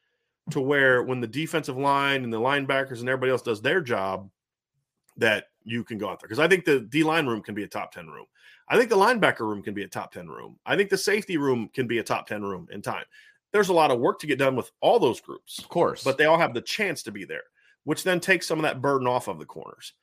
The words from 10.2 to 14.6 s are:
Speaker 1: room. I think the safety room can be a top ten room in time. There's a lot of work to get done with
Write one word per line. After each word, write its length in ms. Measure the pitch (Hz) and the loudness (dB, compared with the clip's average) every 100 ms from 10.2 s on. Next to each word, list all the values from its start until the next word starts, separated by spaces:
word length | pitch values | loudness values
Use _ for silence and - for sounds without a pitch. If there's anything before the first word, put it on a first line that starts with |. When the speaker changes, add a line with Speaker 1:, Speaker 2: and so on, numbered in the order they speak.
| 82 | -14
Speaker 1:
room. 320 | 60 55 60 - | -14 -16 -12 -2
I 100 | 156 | 0
think 120 | 196 | 0
the 60 | 190 | 0
safety 400 | - 208 - 160 | 0 0 0 -2
room 320 | 139 120 104 | 0 0 -2
can 140 | - 117 | -4 -2
be 100 | 113 | -2
a 60 | |
top 240 | 101 113 - | -2 -4 -4
ten 160 | 107 | -6
room 240 | 101 90 85 | -6 -8 -10
in 120 | 104 | -10
time. 220 | 120 95 - - - _ _ | -8 -8 -10 -18 -20 _ _
There's 180 | 208 190 | 0 4
a 40 | |
lot 160 | 170 151 | 4 4
of 100 | 123 | 4
work 200 | 156 214 | 0 -2
to 80 | 151 | -2
get 100 | 139 | 0
done 180 | 135 | 2
with 140 | 127 | 0